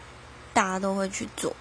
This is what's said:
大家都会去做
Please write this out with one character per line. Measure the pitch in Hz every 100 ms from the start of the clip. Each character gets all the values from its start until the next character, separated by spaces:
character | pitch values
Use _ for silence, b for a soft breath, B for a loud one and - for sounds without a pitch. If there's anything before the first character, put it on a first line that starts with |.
| - - - - -
大 | 240
家 | 190 185
都 | 196 196
会 | 190
去 | - 208 -
做 | - -